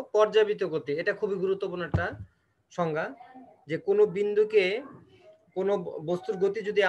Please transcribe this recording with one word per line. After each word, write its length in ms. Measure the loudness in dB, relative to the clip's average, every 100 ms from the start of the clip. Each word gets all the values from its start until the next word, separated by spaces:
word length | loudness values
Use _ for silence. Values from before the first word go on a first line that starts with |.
| 0 2
পর্যাবৃত্ত 480 | 4 6 4 2 -2
গতি। 180 | -4 -4 -4
এটা 120 | -2 -2
খুবই 180 | -4 -2
গুরুত্বপূর্ণ 400 | -2 -2 -4 -6 -4
একটা 160 | -2 -2 -8 -16 _ _ _ _
সংজ্ঞা, 340 | -4 -2 -2 -6 -10 -20 -20 -20 _ -8
যে 80 | -4 0
কোনো 160 | 4 4 2
বিন্দুকে, 500 | 0 2 4 4 2 0 -6 -16 -20 -20 -20 -20 _ -4
কোনো 180 | 0 -2 -4
ব-, 120 | -8 -6
বস্তুর 260 | -4 -6 -2
গতি 160 | -2 -2 -2
যদি 120 | 0